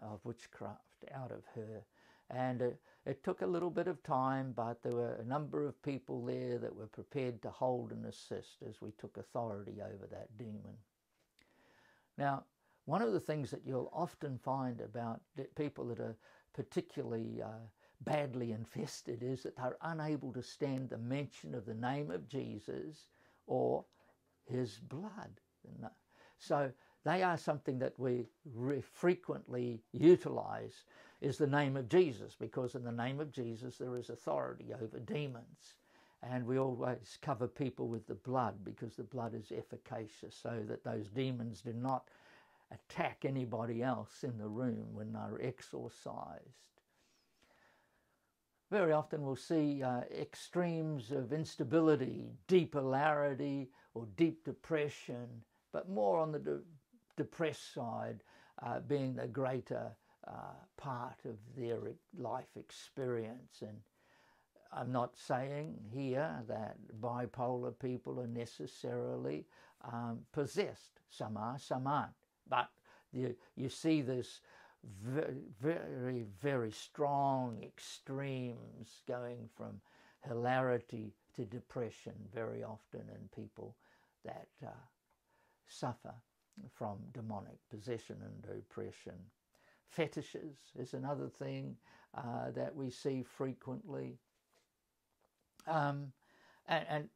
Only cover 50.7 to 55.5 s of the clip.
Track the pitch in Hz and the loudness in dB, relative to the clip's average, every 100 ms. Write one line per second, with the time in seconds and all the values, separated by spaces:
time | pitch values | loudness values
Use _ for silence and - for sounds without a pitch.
50.7 | 165 156 147 110 139 117 156 151 - 131 | 2 2 0 0 0 2 0 0 -2 4
51.7 | 160 156 147 127 - 117 117 - 185 156 | 8 10 8 6 -2 -6 -10 6 8 8
52.7 | 147 131 135 151 147 143 131 143 139 131 | 4 4 6 6 6 4 4 0 0 -2
53.7 | - - 113 110 95 165 160 143 - - | -10 -10 -8 -6 4 4 4 -6 -6 0
54.7 | 156 147 - - 120 120 117 - | 2 2 -2 -6 -6 -6 -10 -16